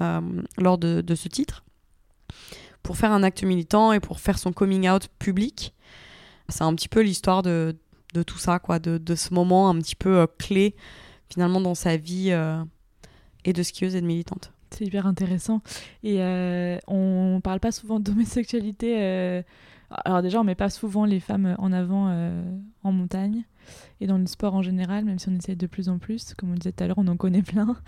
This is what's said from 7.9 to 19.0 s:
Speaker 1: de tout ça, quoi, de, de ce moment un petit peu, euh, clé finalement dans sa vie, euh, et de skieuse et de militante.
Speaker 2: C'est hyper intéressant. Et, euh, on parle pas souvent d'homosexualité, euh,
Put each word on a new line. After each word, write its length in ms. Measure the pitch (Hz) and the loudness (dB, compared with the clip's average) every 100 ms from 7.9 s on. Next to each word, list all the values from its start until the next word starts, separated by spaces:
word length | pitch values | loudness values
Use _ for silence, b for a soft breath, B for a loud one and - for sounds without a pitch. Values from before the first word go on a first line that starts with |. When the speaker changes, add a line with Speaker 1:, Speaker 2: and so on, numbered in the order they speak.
| _ _ | _ _
Speaker 1:
de 100 | 170 | -4
tout 140 | 170 - | -4 -4
ça, 220 | - 175 | 0 0
quoi, 200 | - 170 | 0 -2
de, 180 | 165 165 | 0 -2
de 180 | 165 170 | -2 -4
ce 180 | - | 0
moment 360 | 180 180 185 190 | 2 4 6 6
un 80 | 165 | 4
petit 160 | 156 - | -2 -2
peu, 240 | 190 185 | 2 4
euh, 80 | 165 - | 4 0
clé 380 | - 196 202 - B B B B B | -2 2 2 0 B B B B B
finalement 320 | 175 180 185 | 0 2 2
dans 140 | 185 175 | 0 0
sa 220 | 180 160 | 0 0
vie, 340 | 160 180 190 | -2 -2 0
euh, 320 | 170 160 160 160 - _ _ b b b b - | 2 0 -2 -6 -12 _ _ b b b b -2
et 80 | |
de 100 | 175 | -2
skieuse 320 | 175 - 185 185 | -2 -4 -4 -2
et 60 | |
de 40 | 175 | -2
militante. 460 | 170 170 185 - _ - | -2 -4 -10 -14 _ -16
Speaker 2:
C'est 140 | - 208 | -10 -6
hyper 220 | 202 190 | -2 0
intéressant. 540 | 180 185 180 - 220 - B B B | 0 0 -2 -2 -2 -4 B B B
Et, 180 | 214 196 | -2 0
euh, 560 | 185 180 180 180 175 175 - | 0 0 -2 -2 -2 -4 -2
on 520 | 196 190 185 185 185 | 0 2 2 2 2
parle 200 | 185 190 | 0 -2
pas 100 | 226 | -2
souvent 280 | 226 214 220 | -4 -2 -2
d'homosexualité, 960 | 202 208 220 254 226 240 208 202 233 | 0 0 0 0 -2 -2 -4 -4 -2
euh, 440 | 226 | 0